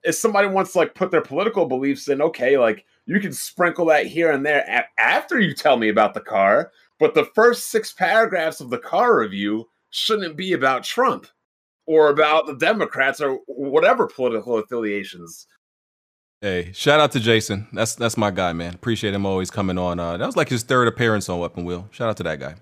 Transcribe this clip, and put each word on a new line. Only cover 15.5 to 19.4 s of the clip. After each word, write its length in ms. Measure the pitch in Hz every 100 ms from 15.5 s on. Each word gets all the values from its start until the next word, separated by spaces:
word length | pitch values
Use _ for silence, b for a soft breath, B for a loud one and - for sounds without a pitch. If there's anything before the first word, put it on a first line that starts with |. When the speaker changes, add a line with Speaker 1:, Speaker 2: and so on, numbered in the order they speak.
| _ _ _ _ _ _ _ _ _
Speaker 2:
Hey, 280 | 101 90 87
shout 280 | 95 143 147
out 120 | 147
to 80 | 131
Jason. 460 | 110 113 - 101 107
That's, 220 | - 110
that's 220 | - 117 113
my 140 | 104
guy, 240 | 95 90
man. 180 | 82 85
Appreciate 380 | 87 - 110 107
him 140 | 98 98
always 240 | 95